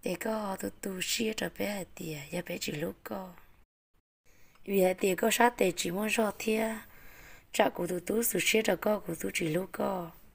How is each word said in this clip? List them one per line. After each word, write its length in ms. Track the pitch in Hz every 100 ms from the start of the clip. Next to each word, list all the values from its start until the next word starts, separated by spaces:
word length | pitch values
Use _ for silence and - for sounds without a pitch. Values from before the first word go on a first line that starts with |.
Để 140 | - 180
có 180 | 220 220
họ 180 | 208 190
tụt 160 | 202 -
tù 200 | - 185
xia 300 | 185 - 220 214
cho 120 | 180 -
bé 120 | 196
hai 120 | 208 170
tìa, 240 | - 170 151 143
giờ 120 | 175 175
bé 120 | 175
chỉ 140 | -
lúc 240 | 151 170 196
có. 280 | - 208 185 180 - - - _ _ _ _ _ _ - - -
Vì 180 | - 196
hai 120 | 185
tìa 200 | 185 202
có 140 | 180 226
sát 240 | - 233 240
tề 160 | 185 165
chỉ 140 | 185
muốn 160 | 175 214
rõ 260 | 208 214 -
thia, 360 | - 214 220 220 - - - - - - -
cha 160 | - 208
của 180 | - 175
tụt 200 | 175 170
tù 160 | 208
sự 160 | 233 185
xia 200 | - 220
cho 140 | 214 175
có 220 | - 214
của 160 | -
tụt 180 | 165 196
chỉ 140 | - 170
lúc 200 | 156 185
có. 380 | - 208 190 170 - -